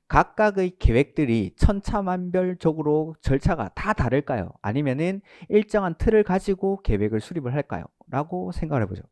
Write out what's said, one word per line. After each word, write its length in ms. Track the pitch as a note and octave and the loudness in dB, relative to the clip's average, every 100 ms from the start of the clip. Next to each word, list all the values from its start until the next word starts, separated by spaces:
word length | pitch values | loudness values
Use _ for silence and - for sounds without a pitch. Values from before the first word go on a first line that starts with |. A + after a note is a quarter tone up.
| - | 0
각각의 680 | C#3+ - - G#3+ G3 F#3 - | 2 2 2 0 0 -2 2
계획들이 760 | - A#2 D3 - C3+ A2+ F#2 - | 4 4 2 0 0 0 -2 2
천차만별적으로 1600 | - G3+ - G#3 F#3+ F#3 F3+ F#3 F#3 F3+ E3 D#3 D3+ D3+ D#3 D#3+ | 2 2 -2 -4 -2 -4 -2 -2 -2 0 -2 0 0 0 -2 -4
절차가 480 | - E3+ - D#3+ A2 - | 0 2 2 0 -4 -4
다 180 | G3+ | -2
다를까요? 580 | G#3+ A#2+ C3+ - A#2+ F2 - | -2 0 0 0 -4 -4 -6
아니면은 600 | G#2 B2+ C#3+ C3 F3 G3 - - - | -4 -2 0 0 -2 -4 -10 -20 0
일정한 460 | G#3+ A3 G#3+ F#3 E3 | 2 2 0 -2 0
틀을 260 | A3+ G#3+ | 2 4
가지고 580 | G#3 F#3 - F#3 G3 G3 | 4 0 0 -2 -2 -2
계획을 400 | - G2+ G#2+ A2 | -2 0 0 -2
수립을 320 | - E3+ B2 | -4 -6 -4
할까요? 320 | C#3+ - F2 - _ - | -4 -4 -8 -10 _ -8
라고 420 | C3 D#3 F3+ F#3 | -6 -4 -6 -6
생각을 320 | - D#3 C#3 | -6 -2 -2
해보죠. 200 | G2 F#2 - | -2 -6 -12